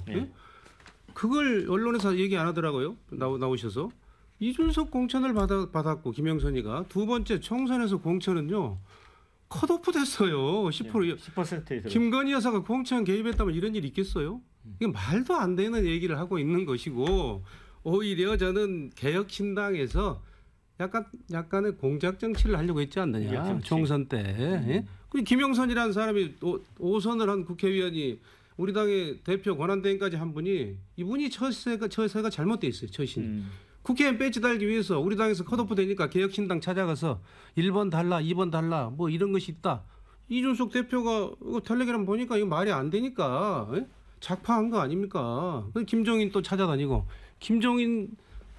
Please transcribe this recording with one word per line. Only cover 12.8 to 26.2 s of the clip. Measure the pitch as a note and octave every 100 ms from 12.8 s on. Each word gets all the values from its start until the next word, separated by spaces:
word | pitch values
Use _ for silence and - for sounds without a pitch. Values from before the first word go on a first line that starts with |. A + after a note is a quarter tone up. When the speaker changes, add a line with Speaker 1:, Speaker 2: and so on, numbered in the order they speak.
| B3 B3+
Speaker 2:
개입했다면 | F#3+ G3+ A3+ A3 G3+
이런 | D#3+ G#3
일이 | G#3+ C#3+
있겠어요? | F#3+ G3 F3+ D3 A#3+ - _
Speaker 1:
음. | A2+ F#2+
Speaker 2:
이게 | A3
말도 | G#2 G2 G3 B3+ F4
안 | F#3
되는 | F3+ G#3+ A3+
얘기를 | F3 E3 E3+ D3
하고 | F3+ F#3
있는 | C#3+ F3+
것이고, | F3 B2 - A#2+ D3 F#3+ C3+ G2 F#2+ - - -
오히려 | D#3+ F#3+ G#3+ F3 F#3+ G#3
저는 | F#3 F#3+ G3+ F3+ C3+ -
개혁신당에서 | C3+ F3 G#3 - G3+ G3 G3+ F3+ B2+ - G3+ - - - - _ _ -
약간, | F#3 A3+ G#3 - -
약간의 | E3 E3 G3 G#3 G3
공작 | C3+ C#3+ F3 F#3+
정치를 | A3+ G#3+ A3 F#3
하려고 | E3+ D3+
했지 | C#3+ F#3+
않느냐, | F3 A2 G#2
Speaker 1:
공작 | B2+ F3+
정치. | F3+ -
Speaker 2:
총선 | D#3+ D3+ D3 C3+
때. | A#2
Speaker 1:
음. | G2 G2+ C#3+ F#3 A#2+
Speaker 2:
예? | F3 G3+ - -
그리고 | C#4 G#3+
김영선이라는 | B3 C#4 B3 B3 A#3+ A#3
사람이 | G3 A3 G#3